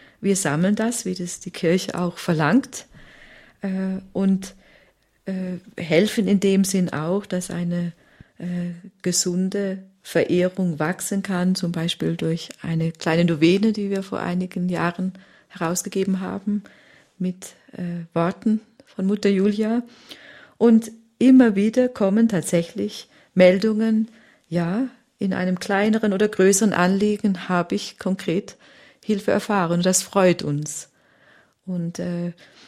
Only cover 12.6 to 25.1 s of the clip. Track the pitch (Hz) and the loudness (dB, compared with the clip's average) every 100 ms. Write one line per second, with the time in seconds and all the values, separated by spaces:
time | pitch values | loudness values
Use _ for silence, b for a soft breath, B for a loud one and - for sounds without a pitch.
12.6 | - 165 165 160 - 165 170 160 160 190 | -6 -2 -2 -4 -2 2 2 4 4 4
13.6 | 220 214 202 196 190 190 175 180 185 185 | 2 0 -2 -4 -4 -6 -4 -4 -4 -4
14.6 | 180 170 165 - 185 185 B B B - | -4 -2 -2 -2 -6 -8 B B B -8
15.6 | 165 180 - 190 190 190 185 196 202 208 | -4 -4 -4 -4 -2 -2 -4 -8 -4 -6
16.6 | - b b b b _ 185 185 - - | -6 b b b b _ -6 -6 -14 -20
17.6 | _ - 180 175 165 165 170 196 226 214 | _ -12 -10 -10 -8 -2 -2 -2 -2 -2
18.6 | - _ - - 190 202 202 196 196 208 | -4 _ -20 -6 -2 0 0 2 2 0
19.6 | 214 233 240 B B B B B B B | -2 -2 -4 B B B B B B B
20.6 | 226 226 - - _ _ 247 262 240 196 | 6 6 4 -12 _ _ 8 8 8 4
21.6 | 208 226 254 247 196 202 233 196 147 175 | 2 2 0 2 2 4 2 2 0 0
22.6 | 170 - 208 - - b b - 180 185 | -2 -6 -8 -8 -20 b b 6 8 8
23.6 | 220 214 226 220 220 b b b _ 165 | 2 0 0 0 -2 b b b _ -4
24.6 | 170 196 262 - _ | -2 -2 -4 -8 _